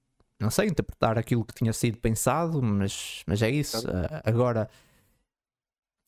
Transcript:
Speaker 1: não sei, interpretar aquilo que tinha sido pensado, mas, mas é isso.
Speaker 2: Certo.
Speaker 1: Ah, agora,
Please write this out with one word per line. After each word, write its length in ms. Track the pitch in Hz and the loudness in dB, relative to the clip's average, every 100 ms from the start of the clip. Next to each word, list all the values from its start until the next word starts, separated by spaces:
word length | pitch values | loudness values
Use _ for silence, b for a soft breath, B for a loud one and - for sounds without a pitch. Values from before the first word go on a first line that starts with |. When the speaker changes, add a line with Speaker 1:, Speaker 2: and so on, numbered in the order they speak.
| _ _ _ _ | _ _ _ _
Speaker 1:
não 120 | 107 | 0
sei, 160 | - 208 | 2 2
interpretar 500 | 151 - - 117 113 | 0 -4 0 2 2
aquilo 260 | 110 120 | 2 0
que 100 | 107 | 0
tinha 200 | - 117 | -2 0
sido 240 | 107 120 104 | 2 -2 0
pensado, 640 | 117 113 - 143 170 156 | -2 2 2 2 0 0
mas, 600 | 120 101 98 - - - - | 2 2 0 -4 -10 -10 -4
mas 160 | 101 | 0
é 80 | 113 | 2
isso. 320 | 147 143 113 | 0 -2 -4
Speaker 2:
Certo. 320 | - 92 - | -2 -2 -2
Speaker 1:
Ah, 80 | 151 | -2
agora, 460 | 110 117 123 113 104 - _ _ _ _ _ _ _ _ _ _ _ _ | 0 2 2 0 -4 -8 _ _ _ _ _ _ _ _ _ _ _ _